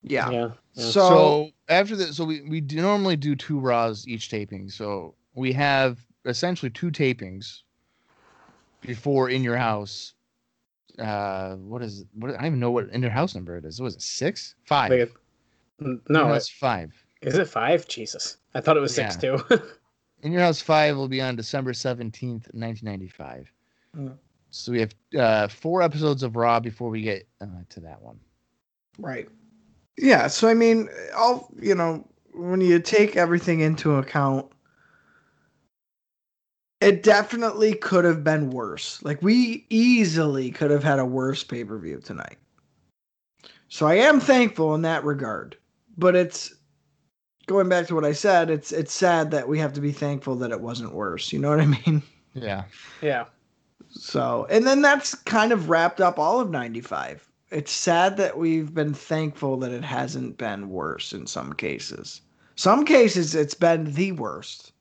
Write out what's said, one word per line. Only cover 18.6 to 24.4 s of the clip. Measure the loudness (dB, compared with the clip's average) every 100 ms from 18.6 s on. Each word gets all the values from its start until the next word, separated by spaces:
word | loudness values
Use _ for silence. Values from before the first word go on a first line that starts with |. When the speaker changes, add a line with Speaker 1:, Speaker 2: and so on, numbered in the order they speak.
Speaker 2:
thought | 2 2
it |
was | 2
six, | -2 -4 -4
Speaker 3:
Yeah. | -2 -2
Speaker 2:
too. | 2 0 0 -20 _
<laughs> | _ _ _
Speaker 3:
In | -4
Your | 2
House | 2 2
five | 2 4 4 0
will | -4
be | -4
on | -4 -6
December | -6 -6 -6
seventeenth, | -4 -6 -6 -8 -10 -10 -10 -12
nineteen | -12 -10 -10 -10
ninety-five. | -10 -12 _ -16 -16 -20 _ _ _ _ -14
Speaker 1:
Mm. | -14 -14 _ _